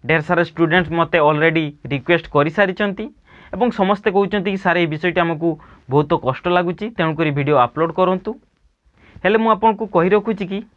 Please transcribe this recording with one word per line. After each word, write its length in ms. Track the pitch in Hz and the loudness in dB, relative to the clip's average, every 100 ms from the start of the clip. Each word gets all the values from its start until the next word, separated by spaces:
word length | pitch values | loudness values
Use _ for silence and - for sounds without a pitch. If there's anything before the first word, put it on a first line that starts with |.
| 123 | 0
ଢେର 160 | 160 | -2
ସାରା 220 | 156 175 | 0 -2
ଷ୍ଟୁଡେଣ୍ଟସ୍ 480 | 165 - 165 170 160 | -2 0 2 2 0
ମୋତେ 260 | 165 165 175 | -2 0 2
ଅଲରେଡ଼ି 480 | 151 151 160 165 156 147 135 | 2 4 2 0 -4 -8 -8
ରିକ୍ୱେଷ୍ଟ 420 | 139 - 170 - | -8 0 -2 0
କରିସାରିଛନ୍ତି 760 | 147 147 160 202 180 208 196 226 - _ - - | 0 0 0 -2 0 -4 -4 -10 -14 _ -20 -14
ଏବଂ 160 | 185 240 | -2 -2
ସମସ୍ତେ 420 | - 190 202 220 | 0 0 0 0
କହୁଛନ୍ତି 400 | 190 202 208 190 | 0 0 -2 -2
କି, 60 | 196 | -2
"ସାର୍, 200 | 190 170 | 0 0
ଏହି 100 | 170 | 0
ବିଷୟଟି 320 | 151 180 175 | -2 -2 0
ଆମକୁ 400 | 165 160 165 156 - - - | 0 0 -2 -4 -10 -20 -2
ବହୁତ 220 | 131 151 | 0 2
କଷ୍ଟ 340 | 165 - 131 180 | 0 0 -4 0
ଲାଗୁଛି, 420 | 175 180 175 208 | 0 0 -4 -8
ତେଣୁକରି 420 | - 160 156 160 | -4 -4 0 -2
ଭିଡ଼ିଓ 260 | 143 139 147 | 0 2 2
ଅପଲୋଡ଼ 340 | 123 - 165 | 2 0 -4
କରନ୍ତୁ।" 380 | 160 185 185 190 226 _ _ _ _ _ _ - - | 0 0 0 -6 -12 _ _ _ _ _ _ -20 -4
ହେଲେ 140 | 185 220 | 0 2
ମୁଁ 140 | 226 | 2
ଆପଣଙ୍କୁ 340 | 214 220 214 220 | 2 2 0 0
କହି 240 | 175 175 | 0 4
ରଖୁଛି 360 | 208 208 214 196 | 2 0 -6 -4
କି 120 | 196 226 | -8 -10